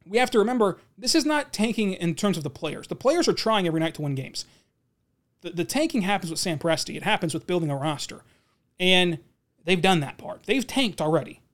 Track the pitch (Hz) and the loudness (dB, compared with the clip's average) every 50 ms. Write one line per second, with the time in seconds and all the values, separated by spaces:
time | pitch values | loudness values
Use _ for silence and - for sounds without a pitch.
0 | _ 175 196 233 254 247 - 226 196 233 254 247 208 180 165 - - _ _ - | _ -4 0 0 0 2 4 4 4 4 4 2 2 2 2 -2 -8 _ _ -6
1 | 214 247 - 330 262 302 302 294 - - - - 214 240 214 - 214 196 185 - | -2 0 2 2 2 2 0 0 -2 -4 -2 -2 0 0 0 0 0 0 0 0
2 | 175 170 156 - 208 202 180 165 147 147 - - 170 151 143 - - - 139 - | -2 -2 -2 0 0 0 0 0 -4 -6 -8 -6 -8 -8 -6 -8 -10 -10 -10 -2
3 | - 254 320 349 330 254 185 - - 220 220 208 185 165 156 160 160 165 - - | 0 2 2 4 4 2 2 0 0 0 2 2 2 0 0 0 0 -2 -2 -4
4 | 147 143 139 131 127 - - - - - _ _ _ _ _ _ _ _ _ _ | -4 -4 -4 -4 -6 -8 -10 -12 -12 -12 _ _ _ _ _ _ _ _ _ _
5 | _ _ _ _ _ _ _ _ - 170 170 170 170 - - 269 311 320 - 240 | _ _ _ _ _ _ _ _ -14 -8 -6 -6 -4 -2 -2 0 0 0 0 0
6 | 180 196 202 190 - 160 165 - - 190 160 - - 165 160 151 - - - 151 | 0 0 0 -2 -2 -4 -6 -4 -4 -2 -2 -2 0 0 0 0 -2 -6 -8 -6
7 | - 196 214 - - 156 - 156 - - 180 175 165 147 143 135 139 156 147 139 | -2 0 0 0 0 -2 -4 -4 -4 -2 -2 0 0 -2 -2 -2 -2 -4 -4 -4
8 | - - - - - _ _ _ _ _ _ _ _ _ _ - 180 185 185 180 | -6 -10 -12 -16 -20 _ _ _ _ _ _ _ _ _ _ 0 4 6 6 6
9 | 180 175 165 160 - _ _ _ _ _ _ _ _ 165 190 175 156 190 185 165 | 6 4 0 -4 -8 _ _ _ _ _ _ _ _ 0 2 4 4 4 4 4
10 | 139 123 - - - - - - - - 233 269 220 - - 269 269 214 - - | 2 -2 -6 -10 -12 -12 -12 -8 -4 0 0 0 0 0 0 0 0 0 0 -2
11 | 156 156 160 151 127 - - - _ _ | 0 2 2 2 0 -2 -10 -20 _ _